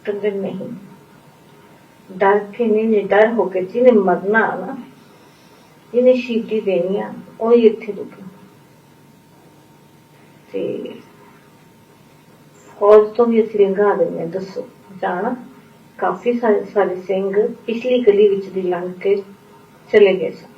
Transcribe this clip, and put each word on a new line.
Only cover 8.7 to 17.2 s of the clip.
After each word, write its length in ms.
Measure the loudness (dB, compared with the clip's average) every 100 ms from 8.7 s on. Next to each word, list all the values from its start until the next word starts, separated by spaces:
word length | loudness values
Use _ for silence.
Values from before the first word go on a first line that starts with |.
| _ _ _ _ _ _ _ -20 _ _ _ _ _ _ _ _ -20 _
ਤੇ 420 | -8 -8 -8 -12 -16 -20 -20 -20 -20 _ _ _ _ _ _ _ _ _ _ _ -20 -20 0
ਫੌਜ 380 | 6 6 6 0
ਤੋਂ 100 | 2
ਵੀ 180 | 2
ਅਸੀਂ 220 | 0 2 0
ਲੰਘਾ 280 | 2 0
ਦਿੰਦੇ 260 | 2 -2 -2
ਹਾਂ, 60 | -8
ਦੱਸੋ, 440 | -8 -10 -12 -14 -20 -20 -8
ਜਾਣਾ। 340 | -6 -4 -4 -6 -12 -20 -20 -20 -20 -6
ਕਾਫੀ 400 | -6 -4 -4 -2
ਸਾਰੇ, 260 | 0 0
ਸਾਰੇ 380 | 0 -2 -2 -4
ਸਿੰਘ 520 | -6 -4